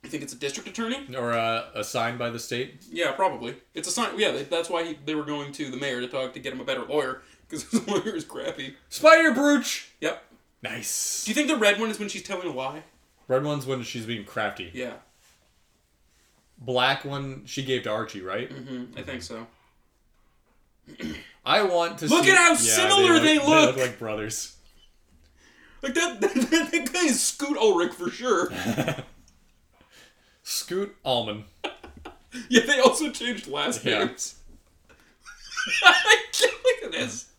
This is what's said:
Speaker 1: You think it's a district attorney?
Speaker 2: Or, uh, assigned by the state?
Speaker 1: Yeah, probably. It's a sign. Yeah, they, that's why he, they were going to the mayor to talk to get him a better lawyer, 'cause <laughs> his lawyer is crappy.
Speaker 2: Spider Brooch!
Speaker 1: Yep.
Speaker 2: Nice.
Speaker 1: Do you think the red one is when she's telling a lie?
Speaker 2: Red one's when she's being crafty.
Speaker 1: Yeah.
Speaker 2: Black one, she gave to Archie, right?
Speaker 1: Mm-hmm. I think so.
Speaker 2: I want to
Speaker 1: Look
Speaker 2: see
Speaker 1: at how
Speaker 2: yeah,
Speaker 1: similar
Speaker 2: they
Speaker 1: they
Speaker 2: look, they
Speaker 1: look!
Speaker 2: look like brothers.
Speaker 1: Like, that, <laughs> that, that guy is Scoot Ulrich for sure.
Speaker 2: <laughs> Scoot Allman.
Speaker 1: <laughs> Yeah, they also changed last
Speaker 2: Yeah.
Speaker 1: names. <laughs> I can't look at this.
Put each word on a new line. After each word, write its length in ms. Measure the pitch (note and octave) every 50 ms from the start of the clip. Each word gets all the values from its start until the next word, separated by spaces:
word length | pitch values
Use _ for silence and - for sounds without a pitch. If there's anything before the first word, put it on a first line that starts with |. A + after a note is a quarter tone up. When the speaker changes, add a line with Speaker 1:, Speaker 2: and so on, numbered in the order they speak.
| -
Speaker 1:
You 40 | C3+
think 120 | D#3 D3+ B2+
it's 100 | B2 A#2+
a 40 |
district 320 | B2 D3 C#3 C#3 - - G#3
attorney? 380 | F#3+ - A#3 A3+ B3+ C#4 C#4+ C#4 B2
Speaker 2:
Or, 160 | C3 A#2+ A#2+ A#2
uh, 340 | A#2 A2+ A2+ A2+ A2+ - - -
assigned 440 | G#2+ G#2 - - B2 A2+ A#2 B2 B2
by 120 | A#2+ A#2+
the 80 | A#2 A#2
state? 460 | - - B2 A#2+ C3 - - - - -
Speaker 1:
Yeah, 220 | - E3 E3+ D3 -
probably. 440 | - F#3+ F#3 C3 A2+ A#2+ A#2 - - _ _ _
It's 120 | - - F3
a 20 |
sign. 280 | F3 B3 A#3 G3 - G3+
Yeah, 140 | G#3+ F3+ B2+
they, 100 | B2+ C#3+
that's 240 | C3 F3 E3 E3+ -
why 140 | F#3 E3 E3+
he, 140 | E3+ D#3 C#3 C#3
they 100 | D3 D#3
were 100 | D3+ D3
going 280 | C#3+ D3 D3 C#3+ C#3+ C#3
to 180 | - D3 C3+
the 60 | B2+
mayor 240 | B2 C#3+ C#3 B2+ B2
to 80 | B2 B2
talk 240 | - C3+ C3 B2+ -
to 60 | C3+
get 120 | B2+ C3+ B2+
him 80 | C3
a 40 | B2+
better 200 | C#3 C3 B2 A#2
lawyer, 380 | - C3+ D3+ C3+ B2+ C3 - - - - _ _ _
'cause 160 | - D3+ -
<laughs> 60 | -
his 160 | - A3 -
lawyer 280 | - G3 F3 F3+ G#3+ G3+
is 80 | E3 D3
crappy. 520 | - - - - - - - C4+ C4+ - - _ _
Speaker 2:
Spider 440 | - - - D#4 D#4+ D#4+ E4 D#4+ B3
Brooch! 580 | A#3+ C#4+ D4 C#4+ C#4 - - - - - - _ _
Speaker 1:
Yep. 240 | D3+ D3+ - - - _ _ _ _ _ _ _ -
Speaker 2:
Nice. 600 | A2+ A2 A#2 G#2+ - - - - - - - -
Speaker 1:
Do 60 | G#3+
you 40 | A3
think 140 | D4 D4 C#4+
the 80 | D#4
red 240 | B3+ G#3+ G3+ G3+ G3+
one 100 | A3+ A3
is 80 | G#3+ -
when 100 | G#3 G3
she's 140 | - F#3+ -
telling 260 | - G3 F3+ F3+ F3
a 40 | C#3+
lie? 320 | B2+ C3 C3+ D3 D#3 D#3 _ _ _ _ _ _ _ _ -
Speaker 2:
Red 160 | B2+ C3 C#3+
one's 220 | D3 D3 C#3+ B2+
when 160 | B2+ C3+ B2+ A#2
she's 220 | - - B2 A2
being 180 | G#2+ A#2+ G#2+ G2+
crafty. 460 | - - A#2 G#2+ G2+ G2 - F2+ F2 F2
Speaker 1:
Yeah. 200 | B2+ B2+ A#2+ G#2+ - _ _ _ _ _ _ _ _ _ _ _ _ _ _ _ _ _ _ _ _ _ _ _ _ _ _ _ _ _ _ _ -
Speaker 2:
Black 460 | B2+ A2+ B2+ B2 B2 C3 C#3 C#3 -
one, 380 | C#3 C#3 C#3 C#3 C3+ C3+ C3+ -
she 180 | - - - C3
gave 200 | C3 C3 B2 -
to 60 | A2+
Archie, 300 | G#2+ A2 A2+ G#2+ - G2+ F#2
right? 280 | F#2 F#2+ G#2+ B2 B2+
Speaker 1:
Mm-hmm. 460 | - C#3 B2 C#3 C3 B2+ B2 B2 - -
I 40 | -
think 200 | - C3+ B2 A#2+
so. 240 | - A#2+ A2+ A#2 A#2 _ _ _ _ _ _ _ _ _ _ _ _ _ _ _ _ _ _ _ _ _ _ _ _ _ _ _ - - - - D#2 D#2 D2+ - - - _ _
Speaker 2:
I 180 | - D3 G#3 G#3
want 360 | F#3+ F3 E3+ E3+ E3 - -
to 80 | D#3+
Speaker 1:
Look 180 | D3+ C#4 E4+ F4
Speaker 2:
see 60 | F#4 F#4+
Speaker 1:
at 40 |
how 140 | F#4 F4 E4+
Speaker 2:
yeah, 60 | E4
Speaker 1:
similar 580 | - - A3+ - - F#4 F#4 G4 G4+ F#4+ F4 E4+ D#4+
Speaker 2:
they 0 |
Speaker 1:
they 180 | D#4+ D#4 D#4 D4+
Speaker 2:
look, 80 | C#4
they 40 | C#4+ D#4
Speaker 1:
look! 200 | D#4+ D4+ - -
Speaker 2:
look 100 | C3+ B2+
like 120 | B2 A#2+ -
brothers. 580 | A#2+ A2 G#2+ G#2+ G#2+ G#2+ G#2+ - - - - - _ - _ - _ _ _ _ _ _ _ _ _ _ _ _ _ _ _ _ - - _ - -
Speaker 1:
Like, 120 | C4+ B3
that, 260 | E4 E4 E4+ B3 G3+
<laughs> 0 |
that, 140 | G3+ G4 - B3+ B3 - D#4+ E4 - - -
that 200 | E4 - B3 -
guy 120 | F4+ F4+
is 160 | D4+ A#3+ -
Scoot 360 | - - - - C#4+ C#4 D4
Ulrich 360 | - A3 A3 F#3+ E3+ F3 F3 -
for 160 | - F3 F3
sure. 420 | - - A#3+ B3+ F#3+ F3 - - -
Speaker 2:
<laughs> 480 | - - G#2+ A#2 - C3 - D3 - - - - - _ _ _ _ _ _ _ _ _ _ _ _ _ _ _ - - _ _ _ _ _ _ _ _
Scoot 500 | - - - - - F3 F#3+ G3+ G3+ - _ _
Allman. 400 | C#3 C3 A#2+ A2+ G#2+ G#2 G#2+ G#2+ - _ _ -
Speaker 1:
<laughs> 80 | - - - - - - - - - - - _ _ - B3+ A#3 -
Yeah, 160 | B3 A3+ -
they 140 | - C#4+ C4
also 300 | B3+ C4 - - D#4 -
changed 360 | - - A#3+ A#3+ A#3+ - -
last 380 | - C3 C#3+ C#3+ - A#3+ - -
Speaker 2:
Yeah. 200 | B2 A2 G#2 F#2+
Speaker 1:
names. 300 | - - - - - - - - - - - _ _ _ _ _ _
<laughs> 960 | - _ _ _ _ _ _ - - - - - - - - - - - G4
I 320 | F#4 F4+ F4+ F#4 G#4+ A4+ - - - -
can't 200 | - B4 A#4+ - - -
look 180 | - - - -
at 80 | - - -
this. 280 | - - - - - _ _